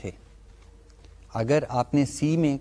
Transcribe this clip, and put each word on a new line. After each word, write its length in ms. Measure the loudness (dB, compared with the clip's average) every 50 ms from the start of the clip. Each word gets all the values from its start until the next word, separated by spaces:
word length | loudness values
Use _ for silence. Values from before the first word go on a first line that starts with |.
تھے۔ 100 | -10 -12 -12 -14 -20 -20 -20 -20 -20 -20 -20 -20 -20 -20 -20 -20 -20 -20 -20 -20 -20 -20 -20 -20 -18 -10 -6 -4
اگر 240 | 0 2 2 0 0 0
آپ 260 | -2 -4 -2 0 0
نے 100 | 0 0
سی 300 | 0 -2 -2 -2 0 2
میں 200 | 2 2 0 0 -2